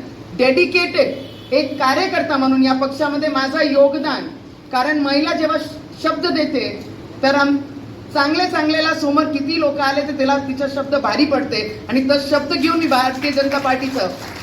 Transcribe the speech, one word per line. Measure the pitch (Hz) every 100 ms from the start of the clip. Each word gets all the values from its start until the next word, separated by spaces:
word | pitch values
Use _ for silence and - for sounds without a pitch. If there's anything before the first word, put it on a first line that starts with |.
| - - - 180
डेडिकेटेड | 254 262 359 359 349 339 - - - - -
एक | 269 294 -
कार्यकर्ता | 269 277 381 349 - 277
म्हणून | 262 262
या | 262
पक्षामध्ये | 262 269 - 294 285 311
माझं | 269 269 320
योगदान, | 294 277 277 294 302 247 - - - - -
कारण | 254 277 302
महिला | 277 285 330
जेव्हा | 311 302 311
श-, | - - - -
शब्द | 311 311 339
देते | 320 294 262 208 - - - - -
तर | 269 285
आम-, | 277 277 - - - - -
चांगल्या | 294 285 330 359
चांगल्याला | 330 302 311 320
समोर | 320 285 294
किती | 302 277 277 320
लोक | 294 285
आले | 269 285
तर | 294 269
त्याला | 269 277
तिचा | 269 262 277 277
शब्द | 269 285
भारी | 214 220 302
पडते | - 262 208 208 - -
आणि | 254
तो | 262 285 -
शब्द | 294 -
घेऊन | 330 320 330
मी | 311
भारतीय | 254 262 254 294
जनता | 269 277 285
पार्टीचं | 269 262 269 254 180 - - -